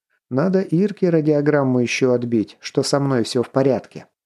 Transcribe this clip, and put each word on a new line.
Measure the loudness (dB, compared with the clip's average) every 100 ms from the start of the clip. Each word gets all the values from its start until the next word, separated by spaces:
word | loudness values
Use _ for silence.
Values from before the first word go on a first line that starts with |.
| _ _ -8
Надо | -2 0 0
Ирке | 0 0 0 0 0
радиограмму | 2 2 0 2 2 2 2
еще | 0 0 0
отбить, | 0 0 -2 -2 -8
что | -8 -4
со | -2 0
мной | 0 -2
все | -2 -2
в | -2
порядке. | 0 2 0 -4 -18 -20 _